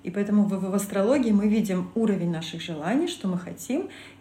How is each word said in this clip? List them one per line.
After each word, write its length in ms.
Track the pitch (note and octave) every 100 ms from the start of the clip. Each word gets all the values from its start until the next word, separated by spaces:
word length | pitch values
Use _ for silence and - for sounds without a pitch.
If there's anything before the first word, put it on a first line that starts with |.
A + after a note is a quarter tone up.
И 80 | -
поэтому 320 | G3+ G#3 G#3
в, 160 | G3+ F#3+
в 160 | F#3+
астрологии 560 | G3 G3 G3+ G3+ C#4+ A#3
мы 160 | G3+ G#3
видим 460 | A3 G3 F3+ F3+
уровень 380 | A#3 A3 F#3 E3+
наших 300 | D#3+ D#3+ E3
желаний, 440 | - D#3 E3 C4 F4
что 220 | - G3
мы 100 | F3
хотим, 520 | F3 E3+ - C#4 G4 - - -